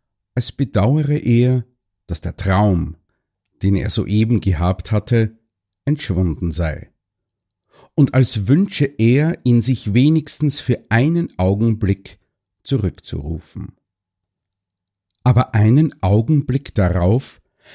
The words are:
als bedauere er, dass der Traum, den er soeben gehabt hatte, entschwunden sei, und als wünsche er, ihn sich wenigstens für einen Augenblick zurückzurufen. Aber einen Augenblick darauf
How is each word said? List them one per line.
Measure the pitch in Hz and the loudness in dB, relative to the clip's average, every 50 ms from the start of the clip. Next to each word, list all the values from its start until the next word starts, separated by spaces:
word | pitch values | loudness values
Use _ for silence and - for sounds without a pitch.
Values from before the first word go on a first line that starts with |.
| _ _ _ _ _ _ _ | _ _ _ _ _ _ _
als | 123 120 - | -8 -8 -8
bedauere | - - 143 - - 104 95 113 139 156 151 139 147 147 | -6 -6 -6 -4 -2 0 0 2 2 0 0 -2 -2 -2
er, | - - 117 117 120 127 127 127 117 - _ _ _ _ _ _ _ _ | 0 0 2 2 2 2 0 -2 -4 -6 _ _ _ _ _ _ _ _
dass | 87 - | -10 -10
der | - 82 80 - | -8 -12 -12 -8
Traum, | - 95 95 95 107 104 95 85 82 78 80 - _ _ _ _ _ _ _ _ _ _ _ _ | -4 -2 0 2 2 2 2 0 -2 -4 -8 -16 _ _ _ _ _ _ _ _ _ _ _ _
den | - 98 101 | -2 0 0
er | 95 - - | 0 -2 -4
soeben | - 113 87 - 101 107 110 110 120 101 | -4 -4 -4 -2 0 0 2 2 0 0
gehabt | - 98 90 73 85 90 92 - - - | 0 0 0 0 0 -2 -2 -2 -4 -4
hatte, | 110 107 - - 120 117 110 110 - _ _ _ _ _ _ _ _ _ _ | -4 -4 -2 0 0 0 0 -2 -4 _ _ _ _ _ _ _ _ _ _
entschwunden | - 151 147 - - 98 85 92 87 76 64 - 85 | -4 -4 -4 -4 -4 -2 0 0 0 -2 -4 -4 -6
sei, | 78 85 85 80 71 - - - _ _ _ _ _ _ _ _ _ _ _ _ _ _ _ _ _ _ - _ _ | -4 -4 -4 -4 -4 -8 -14 -18 _ _ _ _ _ _ _ _ _ _ _ _ _ _ _ _ _ _ -20 _ _
und | - 143 - - | 2 2 2 4
als | 131 131 - - 107 98 92 | 2 0 2 0 -6 0 2
wünsche | 135 170 196 208 - - 147 | 2 2 2 -2 -2 -4 -4
er, | 139 - - 113 117 123 139 151 160 - - _ | -4 0 0 2 2 2 2 2 0 -2 -2 _
ihn | 123 120 117 | 2 2 2
sich | 107 123 131 - - 104 98 | 2 0 -2 -4 -2 0 2
wenigstens | 117 131 147 160 160 156 - - - 151 147 139 - | 2 4 4 2 0 -2 -4 -6 -4 -2 -2 -2 -4
für | - - 123 - - _ | -2 -2 -4 -4 -2 _
einen | 113 117 131 151 170 170 165 - - - | 0 2 2 2 0 -2 -4 -4 -4 -2
Augenblick | 95 95 98 101 113 117 110 110 110 95 98 - - - - _ _ _ _ _ _ _ _ _ _ | 0 0 2 2 0 0 0 0 0 -2 -2 -2 -4 -20 -20 _ _ _ _ _ _ _ _ _ _
zurückzurufen. | - 139 131 92 - - - _ - - 82 73 76 82 78 - - - - - - _ _ _ _ _ _ _ _ _ _ _ _ _ _ _ _ _ _ _ _ _ _ _ _ _ _ _ _ _ _ _ | -4 -2 -2 -2 -2 -4 -6 _ -12 -10 -10 -8 -8 -8 -10 -10 -14 -14 -14 -14 -14 _ _ _ _ _ _ _ _ _ _ _ _ _ _ _ _ _ _ _ _ _ _ _ _ _ _ _ _ _ _ _
Aber | 131 127 - - - - | 2 4 4 2 2 2
einen | 110 104 107 120 147 160 - - _ | 2 4 4 4 4 2 0 -2 _
Augenblick | - 92 101 107 113 117 156 147 143 - 127 139 - - - | 0 2 2 2 2 2 0 0 0 -2 -4 -6 -6 -4 -2
darauf | - 98 87 87 90 85 90 107 127 - - - _ _ _ _ _ _ - | 0 0 0 2 2 2 2 2 0 -2 -6 -18 _ _ _ _ _ _ -20